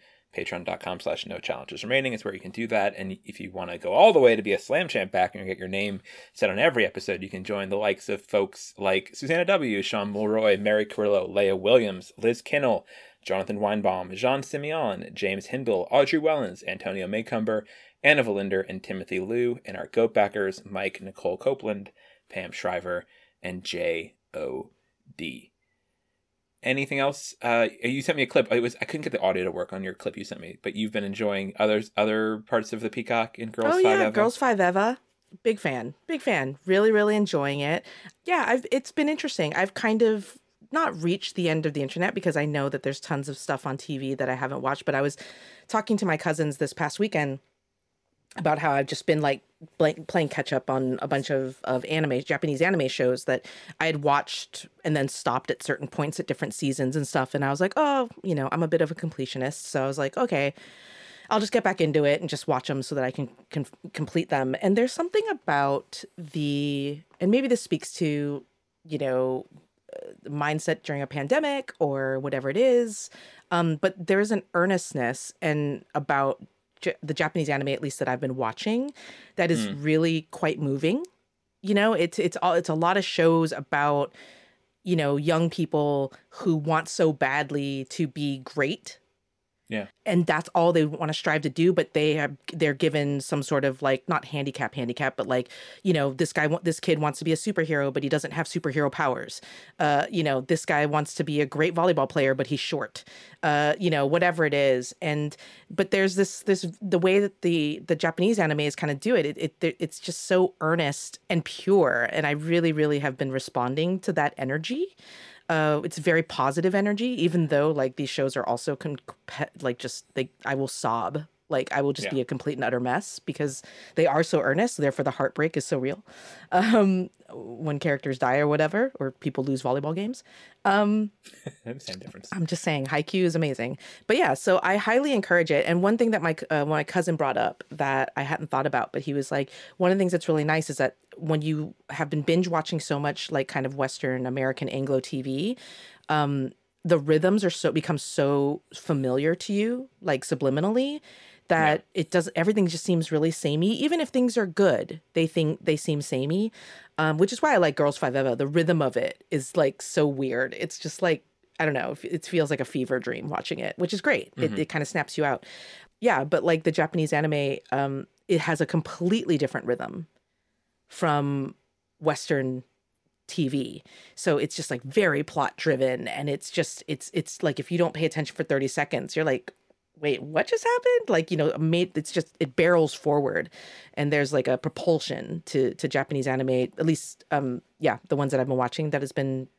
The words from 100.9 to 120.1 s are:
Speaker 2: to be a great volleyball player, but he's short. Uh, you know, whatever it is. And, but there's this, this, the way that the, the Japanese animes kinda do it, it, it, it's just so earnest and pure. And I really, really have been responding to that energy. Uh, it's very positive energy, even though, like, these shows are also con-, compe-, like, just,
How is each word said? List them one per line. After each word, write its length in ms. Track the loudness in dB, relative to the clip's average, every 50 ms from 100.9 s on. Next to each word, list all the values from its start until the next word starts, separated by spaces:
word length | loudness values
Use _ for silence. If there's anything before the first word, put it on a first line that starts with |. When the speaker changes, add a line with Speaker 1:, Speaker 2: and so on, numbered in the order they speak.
| 2 0 0 -2 -4
Speaker 2:
to 60 | -4
be 200 | -4 0 0 0
a 20 | 0
great 300 | 0 0 0 0 2 2
volleyball 340 | 2 4 4 4 4 0 0
player, 240 | 2 2 2 4 2
but 120 | 2 0
he's 140 | -2 -4 -4
short. 440 | -4 -4 -4 -4 -6 -8 -10 -16 -18 -20 -20 -20 -20 -20 -10 _
Uh, 320 | 0 2 2 4 4 2 2 2
you 120 | 2 2
know, 160 | 2 2 2
whatever 400 | 2 4 4 4 2 2 2 2
it 80 | 2 4
is. 400 | 4 4 4 4 2 0 -4 -10 -6
And, 340 | -4 -2 -2 0 -2 -4 -6 -10 -16 -20 -20 -20 -20 -4
but 200 | -2 -2 0 2
there's 240 | 2 2 2 4 2
this, 260 | 2 0 0 -2 -4 0
this, 200 | 0 0 0 0 -6 -8 -8
the 180 | -2 0 2 4
way 220 | 4 6 6 4
that 220 | 4 2 -2 _
the, 400 | 0 2 2 2 2 0 -2 -4 -2
the 80 | -2 0
Japanese 440 | 0 0 0 0 2 2 2 4 4
animes 360 | 2 2 2 2 0 0 -2
kinda 200 | -2 -2 -2 -2
do 200 | -2 0 2 2
it, 100 | 2 2
it, 280 | 0 -2 -4 -6 -6 -4 _
it, 160 | -2 -2 -2 -2
it's 220 | -6 -6 -6 -10
just 240 | -12 -10 -10 -8 -2
so 300 | 2 4 4 4 2 0 -2
earnest 560 | 0 0 2 2 2 0 -2 -4 -8 -14 -16 -12 _ -2
and 160 | -2 -2 -2
pure. 640 | -4 -8 -4 0 4 6 6 6 6 4 2 0 0
And 160 | 0 0 0
I 40 | 0
really, 420 | -2 -2 0 0 2 2 4 2
really 280 | 2 2 2 2 2 0
have 180 | 0 -2 -2 -4
been 120 | -4 -4
responding 680 | -2 -4 -6 -4 -2 -2 -2 0 0 0 0 0 -2 -2
to 140 | -4 -2 0
that 180 | 0 0 0 -2 -4
energy. 580 | -4 -4 -4 -4 -4 -4 -4 -4 -6 -6 -8 _ -20 -20 -20 -20 -20 -20 -20 -12 _ -2
Uh, 300 | 0 2 2 2 2 0
it's 140 | -2 -4 -8
very 260 | -2 2 2 4 2
positive 520 | 2 0 -2 0 0 2 2 2 2 2 2
energy, 320 | 2 0 0 0 0 -2 -2 0 0 0
even 220 | 2 2 2 2
though, 240 | 4 4 4 4 2
like, 260 | 2 0 0 -2 -2
these 140 | -6 -6 -4
shows 260 | -2 -2 -2 0 -2
are 80 | -2 -2
also 320 | -2 -2 -2 -2 -4 -6
con-, 220 | -4 -6 -8 -8 -10 -12
compe-, 420 | -18 -20 _ _ -14 -8 -6 -6 -6 -6 -4
like, 160 | -4 -4 -4 -4
just, 260 | -6 -10 -10 -12 -16 _